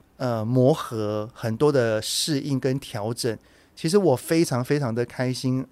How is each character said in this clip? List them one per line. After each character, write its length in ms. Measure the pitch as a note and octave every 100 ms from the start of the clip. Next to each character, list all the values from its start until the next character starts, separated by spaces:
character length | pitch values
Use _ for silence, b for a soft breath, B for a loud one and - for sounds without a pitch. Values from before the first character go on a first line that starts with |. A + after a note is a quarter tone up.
| _ -
呃， 260 | B2+ A2+
磨 300 | A2 B2+ B2+
合， 560 | D#3+ - A2 G#2+ G#2+ A2
很 200 | - A#2
多 160 | A2+ D3
的 300 | C#3 A#2 A2
适 400 | - - - C#3
应 180 | C#3+ C3+
跟 200 | C3+ C3+
调 340 | - A2 G#2
整。 240 | B2 B2 G#2+ b b b
其 120 | - E3
实 120 | G3+
我 180 | F3 B2
非 260 | - E3
常 220 | E3+ B2+
非 140 | B2+ D3
常 160 | C3
的 100 | A2+
开 260 | A#2+ - B2+
心， 360 | B2+ C3 C3 C3